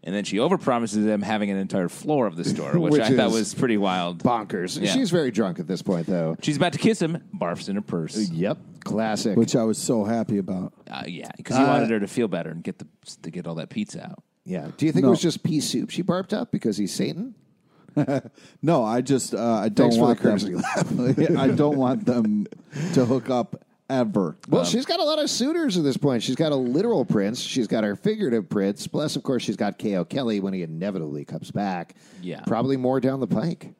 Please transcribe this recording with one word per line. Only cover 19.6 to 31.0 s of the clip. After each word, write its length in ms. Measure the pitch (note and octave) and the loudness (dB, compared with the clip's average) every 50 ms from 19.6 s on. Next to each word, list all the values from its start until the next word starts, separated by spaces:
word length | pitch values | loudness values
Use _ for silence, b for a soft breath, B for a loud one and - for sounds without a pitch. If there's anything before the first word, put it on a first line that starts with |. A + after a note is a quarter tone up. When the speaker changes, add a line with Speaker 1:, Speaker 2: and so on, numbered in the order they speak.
| G2 A2 | 2 0
Speaker 3:
don't 220 | G#2 B3+ - - | 2 4 4 6
Speaker 2:
Thanks 40 | A#2 A2+ | 6 6
for 20 | |
the 60 | A#2+ | 6
Speaker 3:
want 160 | A#2+ A#2 - | 4 4 4
them 100 | - - G#2+ G2 | 4 2 2 2
Speaker 2:
courtesy 160 | G2+ G2 F2+ | 0 -2 -4
laugh. 840 | - - - - G3+ - - - - B2 B2+ C3 - D3+ - C#3 C3 | -4 -4 -2 0 -2 0 0 0 0 2 2 2 2 4 2 4 4
Speaker 3:
<laughs> 0 | |
I 100 | C3+ C3+ | 4 2
don't 280 | A#2+ A#2+ D3 D3 D3 C#3 | 4 4 4 4 4 2
want 280 | C3 B2 B2 A2+ G#2 | 2 2 0 0 0
them 420 | A#2+ B2 A#2+ A2+ G#2+ G#2 G#2 G2+ - - - - B B C#3+ D3+ F3+ E3+ | 0 2 2 2 2 2 0 0 -4 -8 -18 -20 B B -6 -6 0 2
to 100 | C#3 B2+ | 2 4
hook 240 | A2+ C3 C3 A#2+ - | 4 2 0 0 0
up 360 | B2+ B2 A#2 - - - - _ _ _ _ _ | 0 0 0 -2 -6 -16 -16 _ _ _ _ _
ever. 480 | C3+ C3 B2 A2 F#2+ G#2+ F#2+ D#2 - - - - | 0 0 0 2 2 0 0 0 -2 -8 -2 0
Speaker 2:
Well, 140 | C#3 A#3 | 2 2
Speaker 1:
Um, 40 | - - | 2 2
Speaker 2:
she's 180 | - A#3 C4 | 0 -2 0
got 160 | - E4 F4 | 0 -2 0
a 20 | E4+ | 0
lot 160 | D4 D#4 D4+ | 0 2 0
of 100 | D4 - | 0 -2
suitors 480 | - - A#3 C#4 E4 F4 E4 C4+ F#3 F3+ | 0 0 0 0 0 0 0 0 2 2
at 60 | D#3 | 2
this 140 | C#3 B2+ - | 2 0 2
point. 260 | - C#3+ C3 A2+ G2 | 2 2 2 2 0
She's 140 | - C3 - | -2 0 0
got 160 | E3 D#3 D3 | 0 2 2
a 20 | |
literal 480 | C3+ C3 A#2+ B2 D3+ G3+ A#3+ A3+ E3 B2 | 0 0 0 0 0 2 2 2 2 2
prince. 380 | - - A2 G2 G2+ A#2 B2 | 2 2 2 2 0 -2 -4
She's 260 | - - - C3 A#2 G2+ | -8 -4 -2 -2 0 0
got 160 | D3 A#2+ G#2+ | 0 0 0
her 140 | G#2 G2+ G2 | 0 -2 0
figurative 500 | - G3+ A3 A3 G#3 C#3+ A#2 A2+ F#2+ - | -2 -2 0 0 0 0 0 0 0 -2
prince. 400 | - G#2 G2 G2 G#2 - - - | -2 0 0 0 0 -2 -8 -6
Plus, 300 | - D3 D3 D#3 - D3 | -4 -4 -2 -2 -4 -4
of 60 | - | -4
course, 200 | - C3+ A#2+ - | -2 -2 -2 -2
she's 140 | - G#2+ - | -2 -2 -2
got 200 | A2 G#2 F#2+ _ | -2 -4 -4 _
K 180 | - A2 G2+ F#2 | -4 -2 0 -2
O 80 | F2 | -2
Kelly 340 | - - C3+ C3+ A#2 A2 G2+ | -2 -4 -4 -2 0 0 0
when 140 | F#2+ G2 F#2+ | -2 -2 -2
he 100 | F#2 E2+ | -4 -6
inevitably 640 | D#2+ D#2+ D#2+ F2+ G2+ F#2+ F#2+ | -6 -6 -6 -6 -4 -4 -4